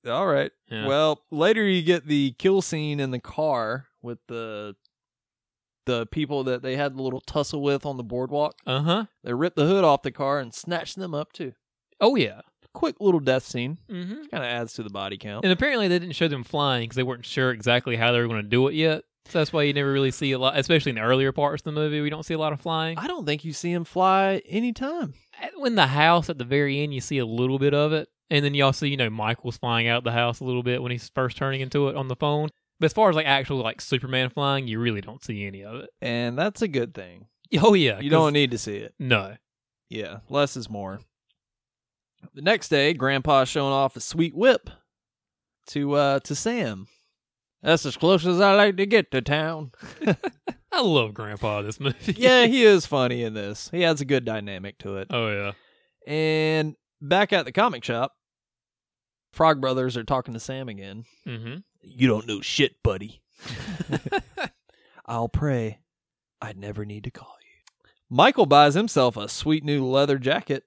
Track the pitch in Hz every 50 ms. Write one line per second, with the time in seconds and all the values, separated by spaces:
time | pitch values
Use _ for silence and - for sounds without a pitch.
0 | _ 120 117 151 196 185 147 139 143 - _ _ _ _ 117 107 107 135 139 147
1 | 156 156 147 - _ _ 160 147 160 202 220 220 214 202 185 180 160 170 175 165
2 | 131 151 147 143 139 135 120 - - 190 196 190 180 - 170 156 151 151 147 143
3 | 139 131 127 123 - - - - 156 156 135 120 113 110 117 135 135 _ _ _
4 | - 120 120 - _ - 120 117 113 110 107 104 107 104 98 _ _ _ _ _
5 | _ _ _ _ _ _ _ _ _ _ _ _ _ _ _ _ _ 131 123 117
6 | 117 110 - 156 151 131 147 139 131 131 127 120 131 131 131 143 143 143 131 135
7 | 131 131 127 131 _ - - 151 143 - - 147 139 143 139 135 - 147 139 127
8 | 120 104 120 123 131 123 143 147 151 151 - _ _ - 127 135 147 165 175 214
9 | 220 - _ _ - - 120 123 160 175 _ 156 147 160 196 196 185 156 139 -
10 | - 139 - - 143 135 143 147 131 127 - - - 170 175 165 160 - - 190
11 | 190 180 156 147 156 _ _ - 165 131 120 _ _ _ _ _ _ _ _ _
12 | 196 226 277 226 131 104 - 107 - _ _ _ _ _ _ - 339 311 - _
13 | 208 196 175 160 139 135 131 131 - - - 123 120 131 160 - _ _ 202 175
14 | 180 185 220 302 311 294 - 165 131 120 120 120 117 113 - - 113 104 98 101
15 | 98 98 101 95 - 107 104 110 - 185 185 175 262 294 277 233 208 185 175 180
16 | 175 180 143 - 170 160 143 131 117 - - 147 143 139 127 120 117 113 117 131
17 | 127 127 127 117 117 - - 143 131 127 123 107 104 123 120 123 - 131 120 113
18 | 113 120 123 120 120 117 113 107 104 104 117 123 131 139 156 156 160 160 156 151
19 | - _ _ _ _ - - 170 151 - - 156 147 143 143 143 139 139 139 139
20 | 135 131 123 - 147 139 135 127 127 131 151 147 135 - 170 156 135 143 120 110
21 | 110 117 127 131 135 135 131 - 143 143 151 143 _ 156 147 151 151 151 151 151
22 | 147 147 156 156 156 - 160 156 156 151 151 143 - 170 160 160 160 160 165 160
23 | 208 311 359 330 190 147 151 147 - 160 143 - - 175 175 175 165 - - 180
24 | 185 190 190 190 196 196 196 - - - 165 214 240 247 220 - 262 285 330 349
25 | 262 143 131 _ _ _ _ - - 311 - 349 277 247 233 202 151 131 135 147
26 | 151 165 175 175 156 - 165 135 123 120 135 143 147 139 135 143 147 147 139 127
27 | - - 143 135 123 110 113 117 123 127 135 135 135 143 143 143 147 151 156 156
28 | - _ _ _ _ _ 156 143 143 143 143 143 139 135 131 - 156 143 143 131
29 | 123 110 107 113 107 110 117 - - 123 - - - 120 117 117 113 117 117 123
30 | 123 117 117 117 120 120 120 - 135 127 123 123 120 123 123 127 127 123 123 117
31 | - - _ 135 131 123 - - 139 135 135 135 135 127 - 143 143 135 - 135
32 | 135 131 127 _ 151 147 147 151 151 156 _ _ _ _ _ _ 165 156 - 214
33 | 220 196 160 156 156 143 139 135 135 - 139 131 113 113 - - - - 131 123
34 | 123 127 131 127 127 127 _ 147 143 139 139 135 131 120 110 113 117 120 107 101
35 | 95 - 113 139 - - 110 101 101 98 98 98 98 104 113 131 - - _ _
36 | - 123 120 120 120 120 123 135 170 208 202 - 226 196 143 127 117 - - 107
37 | 92 90 87 - - _ _ _ _ _ 139 147 170 214 208 185 151 123 104 98
38 | 135 143 156 160 160 151 147 147 143 127 120 110 - 110 104 101 107 - _ _
39 | 139 127 120 104 95 98 - - _ _ _ _ _ _ _ _ _ _ 120 110
40 | 104 78 98 107 - _ 135 143 143 135 - 131 110 107 110 101 98 95 95 98
41 | - _ _ _ _ _ _ _ _ _ _ _ _ _ _ _ _ _ _ _
42 | _ _ _ _ - - _ 135 147 185 226 - - - 156 143 139 151 175 131
43 | 131 135 139 135 127 151 143 135 131 127 - 151 139 135 135 135 135 135 - 117
44 | - - - 165 170 165 - 165 220 262 240 - _ - - _ _ _ _ _
45 | _ _ _ _ _ _ _ _ _ _ _ _ _ - - 147 143 143 143 143
46 | 143 139 139 139 _ - 147 - - 220 247 240 180 117 104 95 95 _ _ _
47 | _ _ _ _ _ _ _ _ _ _ _ _ - 139 165 160 - 143 - -
48 | 160 170 190 170 156 180 180 175 202 202 196 208 208 208 190 180 196 202 233 220
49 | - _ - 131 117 147 143 156 156 160 165 156 151 127 _ _ - - - -
50 | 311 233 170 - - 370 - _ _ - - _ _ _ - 330 254 196 160 135
51 | 117 107 104 110 110 104 104 101 - 110 104 104 101 104 110 - 139 139 123 -
52 | - - 160 220 247 254 254 254 240 226 247 262 233 214 202 175 - - 147 135
53 | 127 123 123 120 120 110 107 107 101 101 104 - - - - 175 175 165 160 139
54 | 143 131 143 131 123 117 110 107 104 101 98 90 95 101 - _ - 101 98 95
55 | 95 - - 120 117 107 104 101 101 101 98 _ _ _ _ _ _ _ _ _
56 | _ - 147 156 156 156 156 156 156 156 156 156 156 156 - _ _ _ _ _
57 | 147 139 175 190 208 - 208 180 139 127 120 185 220 247 160 120 - - 117 117
58 | 127 139 _ _ _ _ _ _ _ _ _ _ _ _ _ _ _ _ _ _
59 | _ _ _ _ _ _ _ - 160 160 156 135 131 131 131 131 127 127 120 123
60 | 113 - 135 131 - - 117 113 - - 131 131 135 120 104 98 98 98 98 110
61 | 117 _ _ _ _ - 123 113 110 113 135 180 202 _ _ _ _ - 131 123
62 | 131 127 107 110 110 117 107 98 - - - - 139 123 _ _ - 117 95 92
63 | 104 104 - _ _ _ _ _ - - - - - - 185 - - - - -
64 | - - 403 370 - _ _ 392 311 - _ _ _ _ _ _ _ _ _ -
65 | _ - 117 117 117 113 - - 151 147 135 120 113 110 107 _ _ _ _ _
66 | _ _ _ _ _ _ _ _ - 107 104 95 101 104 104 104 104 104 104 107
67 | 101 127 _ - - - - _ _ _ _ _ _ _ _ _ _ _ _ _
68 | _ _ 127 127 175 262 277 - 202 139 143 143 147 147 139 180 220 226 - 147
69 | 127 123 110 113 104 101 - - - 147 156 156 143 147 147 143 131 127 127 139
70 | 143 143 139 135 123 131 156 - - - 143 135 _